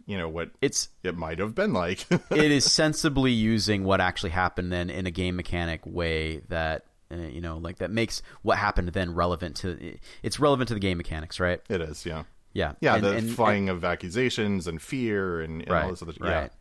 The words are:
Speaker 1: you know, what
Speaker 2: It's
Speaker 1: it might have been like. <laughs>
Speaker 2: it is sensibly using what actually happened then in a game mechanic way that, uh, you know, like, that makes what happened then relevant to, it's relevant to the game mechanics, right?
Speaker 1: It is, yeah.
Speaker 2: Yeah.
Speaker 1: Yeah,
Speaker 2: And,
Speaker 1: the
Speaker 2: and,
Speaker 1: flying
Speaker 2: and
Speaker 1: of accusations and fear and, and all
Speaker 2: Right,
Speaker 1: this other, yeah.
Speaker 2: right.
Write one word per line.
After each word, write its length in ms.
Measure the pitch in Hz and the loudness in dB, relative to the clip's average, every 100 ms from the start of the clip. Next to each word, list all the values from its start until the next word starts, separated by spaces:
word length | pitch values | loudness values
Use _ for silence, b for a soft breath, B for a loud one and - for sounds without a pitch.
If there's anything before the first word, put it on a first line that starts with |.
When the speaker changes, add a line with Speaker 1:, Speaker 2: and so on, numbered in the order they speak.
| - | -8
Speaker 1:
you 100 | 98 | -6
know, 100 | 82 | -4
what 200 | 82 82 - | -6 -6 -2
Speaker 2:
It's 280 | 143 - - - | -2 0 -6 -4
Speaker 1:
it 120 | 92 85 | -4 -4
might 220 | 80 82 | -4 -4
have 160 | 104 | -4
been 200 | 120 208 | 0 0
like. 340 | 104 87 95 - | 2 0 -2 0
<laughs> 220 | 175 - | 0 2
Speaker 2:
it 180 | 151 151 | 4 4
is 140 | 143 - | 4 4
sensibly 680 | - 156 151 160 135 131 | 4 2 2 2 4 4
using 500 | 117 110 113 98 101 | 4 4 4 2 2
what 180 | 95 95 | 4 4
actually 300 | 90 - 95 | 4 0 -2
happened 400 | 90 90 - 90 | 2 0 0 -2
then 160 | 87 87 | 0 -2
in 160 | 80 90 | -2 -4
a 60 | |
game 240 | 90 90 90 | -2 -2 -2
mechanic 460 | - 87 85 80 90 | -2 -2 -2 -4 -6
way 540 | 90 82 80 78 78 - | -2 0 0 -2 -4 -4
that, 360 | 82 80 78 - _ - | -2 0 -2 -8 _ -12
uh, 60 | 85 | -10
you 240 | 82 69 | -8 -8
know, 160 | 85 80 | -6 -6
like, 180 | 82 90 | -8 -6
that 140 | 87 | -2
makes 320 | 113 113 - - B | 0 0 -4 -10 B
what 160 | 104 101 | 0 2
happened 300 | 101 - 87 | 4 2 2
then 240 | 92 87 | 0 0
relevant 420 | 85 87 87 87 - | 0 0 0 -4 -6
to, 400 | 90 82 87 - B B | -6 -6 -10 -14 B B
it's 160 | 110 - | -6 2
relevant 300 | 147 131 120 | 4 4 2
to 40 | |
the 60 | 107 | 0
game 180 | 95 87 | 0 0
mechanics, 420 | - 78 80 - | -4 -6 -6 -2
right? 220 | 90 87 - | 0 0 -2
Speaker 1:
It 100 | 95 | -4
is, 280 | 80 76 87 | -4 -8 -8
yeah. 160 | 78 78 - - | -8 -8 -16 -8
Speaker 2:
Yeah. 180 | 104 76 - | -4 -2 0
Speaker 1:
Yeah, 160 | 131 101 | 2 4
Speaker 2:
And, 80 | |
Speaker 1:
the 80 | 98 | 4
Speaker 2:
and, 180 | 107 113 | 2 0
Speaker 1:
flying 380 | 120 107 104 98 | 2 4 4 2
Speaker 2:
and 80 | 87 | 0
Speaker 1:
of 60 | |
accusations 840 | 87 87 90 104 127 - 104 98 85 | 0 -2 -2 0 0 2 0 0 -2
and 160 | 80 | -6
fear 600 | - 135 117 101 95 85 | -6 -2 0 0 0 -2
and, 200 | 80 80 | -4 -6
and 80 | 85 | 0
all 60 | 87 | 0
Speaker 2:
Right, 140 | 92 | 0
Speaker 1:
this 100 | 90 | -4
other, 120 | 82 80 | -10 -6
yeah. 200 | 87 80 | -2 -2
Speaker 2:
right. 100 | 67 - | -2 -10